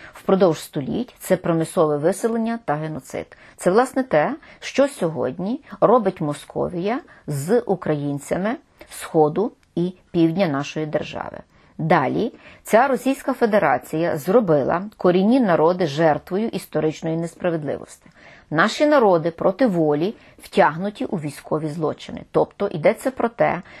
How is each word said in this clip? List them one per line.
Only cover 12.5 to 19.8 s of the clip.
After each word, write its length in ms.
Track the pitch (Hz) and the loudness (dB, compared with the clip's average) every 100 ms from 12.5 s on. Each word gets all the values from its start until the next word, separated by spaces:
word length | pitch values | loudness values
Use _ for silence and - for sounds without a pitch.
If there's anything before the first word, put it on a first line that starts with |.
| - | -20
ця 260 | - 214 277 | 2 4 4
Російська 440 | 247 262 269 - | 0 -2 -2 -2
Федерація 840 | - 233 208 151 135 - 156 170 156 | 0 2 2 2 0 -2 -4 -2 -2
зробила 640 | 151 233 190 147 - 165 208 - | 2 2 4 2 2 -2 -4 -2
корінні 440 | 185 180 196 262 | 2 4 4 4
народи 460 | 220 165 160 180 165 | 4 4 4 2 -2
жертвою 640 | 143 160 147 - 190 226 | 2 2 2 -2 -4 -4
історичної 680 | 196 - 156 156 151 165 165 | -6 -6 -2 -2 -2 -4 -4
несправедливості. 920 | 170 - 180 160 143 104 - - _ _ - - - | -6 -4 -4 -2 -4 -8 -10 -20 _ _ -20 -20 -4
Наші 360 | 151 208 - 302 | 0 0 2 4
народи 440 | 294 214 170 156 | 4 4 4 0
проти 360 | - - 190 262 | -2 -2 2 0
волі 480 | 175 | 2